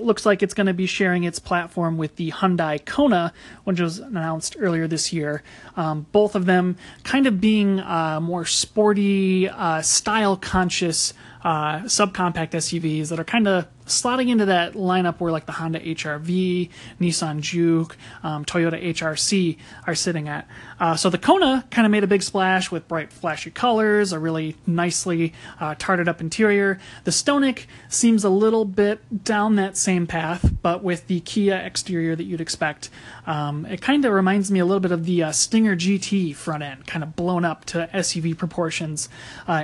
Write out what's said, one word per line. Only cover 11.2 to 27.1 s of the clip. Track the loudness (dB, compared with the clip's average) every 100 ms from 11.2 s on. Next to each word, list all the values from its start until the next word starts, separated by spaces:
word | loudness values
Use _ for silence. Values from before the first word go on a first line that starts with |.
| -20 -6
uh, | -2 0 -2 -4
subcompact | -2 2 2 2 -2 -2 -4
S | -4 -4
U | -2
Vs | -2 -2 -4
that | -6
are |
kinda | -2 0 2 2 -2 -10
slotting | -4 -2 0 0 2
into | 2 4
that | 2 0
lineup | -2 0 2 2 0
where, | -2
like, | -2
the | -4
Honda | -8 -4 -4 -6
H | -8 -6
R | -6
V, | -2 0 0 0 -4 -8 -14 -2
Nissan | -2 0 -4 -4
Juke, | -4 0 2 2 0 -8 -20 -10
um, | -8 -6 -4
Toyota | 0 0 -2
H | -6 -4
R | -4
C | -2 0 2 0 -2 -10 -12 -6
are |
sitting | -4 -2 -4 -4
at. | -8 -10 -18 -14 -2
Uh, | 0 2
so | 0
the | 0
Kona | 4 6 6 2 0
kinda | 2 4
made | 4
a | 4
big | 2
splash | 0 0 2 2 0
with | -6 -6
bright, | -6 -6
flashy | -6 -6 -6 -8
colors, | -2 2 4 4 2 2
a | 0
really | -2 -2 -4 -6 -2
nicely, | 0 0 -2 -2 0 0 -4 -16 -8
uh, | -6 -4
tarted | 0 2 2
up | -2
interior. | -4 0 2 4 2 -2 -8 -8
The | -4